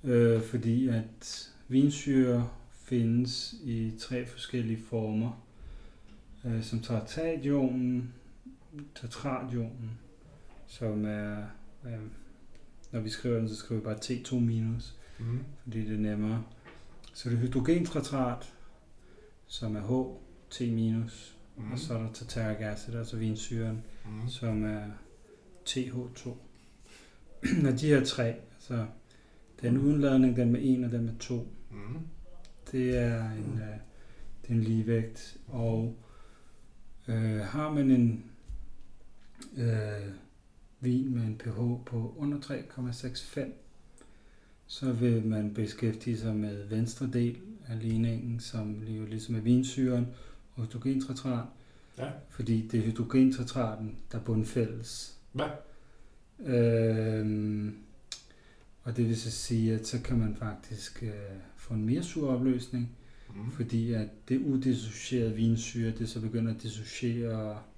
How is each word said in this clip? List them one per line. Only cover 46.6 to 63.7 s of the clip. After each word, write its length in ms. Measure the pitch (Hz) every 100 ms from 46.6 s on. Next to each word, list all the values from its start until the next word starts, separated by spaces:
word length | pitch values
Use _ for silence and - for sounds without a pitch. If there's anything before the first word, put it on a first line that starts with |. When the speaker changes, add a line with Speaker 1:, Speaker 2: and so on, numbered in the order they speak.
| 101
Speaker 1:
venstre 420 | 107 120 - 131
del 240 | 123 120 120 196 - 123
af 140 | 113
ligningen, 580 | 113 113 117 113 123 117
som 440 | - 117 104 104
jo 220 | 110 110 107
ligesom 300 | 110 - 117
er 40 |
vinsyren 680 | 110 123 127 - 127 123 120 - - - - -
og 80 | 113
hydrogentratrat. 800 | 120 127 135 131 131 135 120 117 - - - - -
Speaker 2:
Ja. 100 | 135 - -
Speaker 1:
Fordi 380 | - 113 113 110
det 120 | 117
er 40 |
hydrogentratraten, 1120 | 110 110 117 131 131 127 120 135 110 107 110 - -
der 60 | 117
er 60 |
bundfælles. 920 | 117 110 107 127 113 113 113 - - - - -
Speaker 2:
Ja. 80 | 151 - - - - - - - - - 180
Speaker 1:
Øhm, 1300 | 123 117 113 113 110 110 110 107 107 107 107 107 107 - - - - - - - - - -
og 140 | - 117
det 100 | 117
vil 100 | 113
så 100 | 117
sige, 420 | - - 113 113
at 140 | 110 -
så 120 | 123
kan 160 | - 120
man 160 | 110 101
faktisk, 680 | 110 104 - 110 - -
øh, 80 | 110 104 101 98 - -
få 180 | -
en 120 | 110 110
mere 180 | 143
sur 260 | 175 160 143 127
opløsning, 540 | 131 123 - 123 120 - - - - 101
Speaker 2:
Mhm. 160 | 113
Speaker 1:
fordi 420 | 143 120